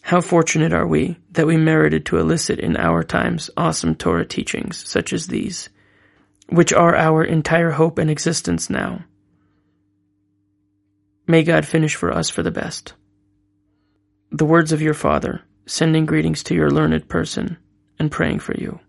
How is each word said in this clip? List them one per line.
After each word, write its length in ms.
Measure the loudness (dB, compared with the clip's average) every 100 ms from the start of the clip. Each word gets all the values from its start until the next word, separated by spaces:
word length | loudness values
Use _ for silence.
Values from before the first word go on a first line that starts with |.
How 180 | 2 0
fortunate 520 | 4 2 2 2 2
are 140 | 0 0
we 300 | 0 0 -6 _
that 160 | 0 2
we 80 | 4
merited 500 | 4 4 2 0 0
to 120 | 0
elicit 420 | 2 0 -2 -4
in 160 | -2 0
our 260 | 2 2
times 480 | 0 0 0 -2 -6 -2
awesome 400 | -2 0 -2 -2
Torah 280 | 0 0
teachings 640 | -2 -6 -6 -6 -8 -12 -4
such 240 | -4 -2
as 140 | -6 -4
these, 440 | -6 -6 -10 -14 _ _ _ _ _ _ _ 0
which 220 | 2 4
are 220 | 4 4
our 300 | 4 2 2
entire 460 | 2 0 0 0 0
hope 280 | 2 0 2
and 120 | -2
existence 600 | 0 -2 -4 -2 -4 -2
now. 320 | -4 -4 -8 -14 _ _ _ _ _ _ _ _ _ _ _ _ _ _ _ _ _ _ _ _ _ 2
May 160 | 4
God 240 | 4 2 2
finish 300 | 0 0 -2
for 160 | -2
us 180 | -2 -4
for 140 | -4
the 80 | -4
best. 420 | -4 -8 -12 -16 -20 _ _ _ _ _ _ _ _ _ _ _ _ _
The 160 | -2 4
words 240 | 4 4
of 120 | 0
your 120 | 0
father, 480 | 0 0 0 -2 -8 _ _
sending 420 | -12 -2 2 2 2
greetings 360 | 0 0 -4
to 140 | -2 0
your 120 | 2
learned 400 | 2 2 0 -2
person 480 | -4 -4 -6 -8 -10 _ _ _ _
and 140 | -6
praying 300 | -2 -2 -2
for 120 | -6 -8
you. 220 | -8 -12